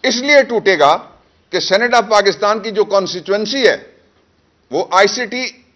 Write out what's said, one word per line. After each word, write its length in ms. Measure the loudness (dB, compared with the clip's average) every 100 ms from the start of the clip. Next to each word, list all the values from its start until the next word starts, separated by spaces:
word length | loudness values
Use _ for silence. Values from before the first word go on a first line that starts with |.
| -2
इसलिए 380 | -2 2 2
टूटेगा 500 | 2 0 0 2 4 2 -4 _ _ _ _
कि 100 | -6
Senate 320 | 0 0 2
ऑफ 100 | 0
पाकिस्तान 560 | 2 2 2 0 -2 -2
की 120 | -4
जो 140 | -2 0
constituency 840 | 0 -2 -8 -4 -4 -4 0 0
है 260 | 0 -8 _ _ _ _ _ _ _ _
वो 180 | -6 0
आईसीटी 720 | 2 0 -2 -8 -8 -10 -14 _